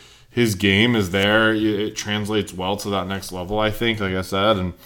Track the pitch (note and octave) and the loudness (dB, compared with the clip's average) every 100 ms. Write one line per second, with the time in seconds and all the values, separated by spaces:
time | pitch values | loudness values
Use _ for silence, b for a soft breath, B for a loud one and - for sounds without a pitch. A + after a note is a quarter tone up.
0 | b b b A#2+ A#2 F#2+ G2 G2 A#2 A#2 | b b b 0 0 2 4 4 4 2
1 | F#2+ G2 G2+ G#2+ A2 G#2+ A2 G2+ G#2+ - | 0 0 4 4 4 2 0 0 -4 -6
2 | G#2 G#2 G2+ G#2+ F#2+ F2+ F#2 G2+ G#2 G2 | -6 -4 -2 -2 -2 -4 -4 -4 -2 -4
3 | F#2 G2 - F2+ F2+ G#2+ G#2+ G#2 A#2 G#2+ | -4 -6 -8 -8 -4 0 0 0 -2 0
4 | F#2+ F#2 F2 F#2+ G#2 G2+ F2+ - | -2 -2 -2 0 2 2 -2 -8